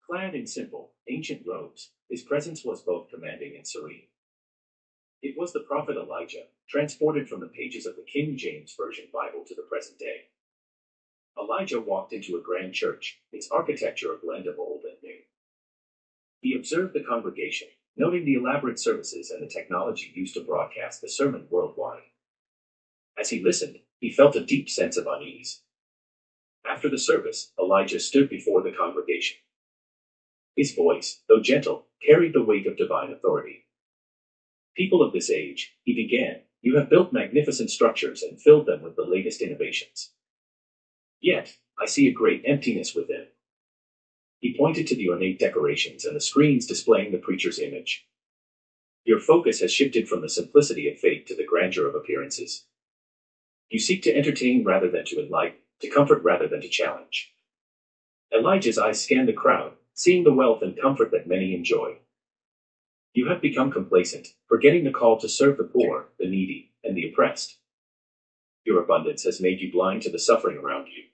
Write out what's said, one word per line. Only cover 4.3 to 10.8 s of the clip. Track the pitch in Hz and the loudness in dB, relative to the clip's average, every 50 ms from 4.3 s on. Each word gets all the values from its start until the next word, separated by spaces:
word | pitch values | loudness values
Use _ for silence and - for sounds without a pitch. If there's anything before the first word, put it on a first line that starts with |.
| _ _ _ _ _ _ _ _ _ _ _ _ _ _ _ _ _ _ | _ _ _ _ _ _ _ _ _ _ _ _ _ _ _ _ _ _
It | - 139 135 151 | -12 -12 -8 -8
was | 175 170 - | -10 -6 -8
the | 151 | -10
prophet | - _ 143 147 147 - 143 | -8 _ -6 -6 -4 -6 -8
Elijah, | - - - - 151 - - - - - _ _ _ _ _ | -8 -8 -10 -10 -12 -12 -12 -14 -18 -18 _ _ _ _ _
transported | - 139 147 147 - _ 151 151 151 143 - - | -4 -4 -4 -4 -4 _ -2 0 0 -2 -4 -6
from | - 92 | -12 -14
the | 85 | -14
pages | - _ - - 85 - - - | -16 _ -14 -12 -12 -12 -12 -12
of | 90 - | -14 -14
the | - | -14
King | - - - 139 151 151 135 | -20 -8 -6 -4 -4 -4 -6
James | - 196 214 - - - - - - | -8 -10 -10 -12 -12 -20 -20 -12 -12
Version | - - - - - _ | -12 -12 -12 -16 -18 _
Bible | - - - - - - - | -10 -10 -10 -10 -10 -14 -16
to | - - | -16 -16
the | - | -18
present | - _ - - - - _ _ | -12 _ -10 -10 -10 -12 _ _
day. | - - - - _ _ _ _ _ _ _ _ _ _ _ _ | -14 -12 -12 -14 _ _ _ _ _ _ _ _ _ _ _ _